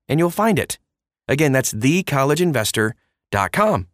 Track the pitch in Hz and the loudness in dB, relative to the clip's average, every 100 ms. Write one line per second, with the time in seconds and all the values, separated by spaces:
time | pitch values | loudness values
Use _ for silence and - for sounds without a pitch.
0 | - 151 175 170 226 180 - - _ _ | -4 0 0 0 0 0 -2 -8 _ _
1 | _ _ - 139 156 131 127 107 131 175 | _ _ -4 0 2 2 0 -2 0 0
2 | 185 143 135 147 180 127 107 - 110 - | 0 0 0 2 0 0 -2 -2 -2 -4
3 | _ _ _ 101 92 - 214 143 87 | _ _ _ -2 0 0 0 0 -4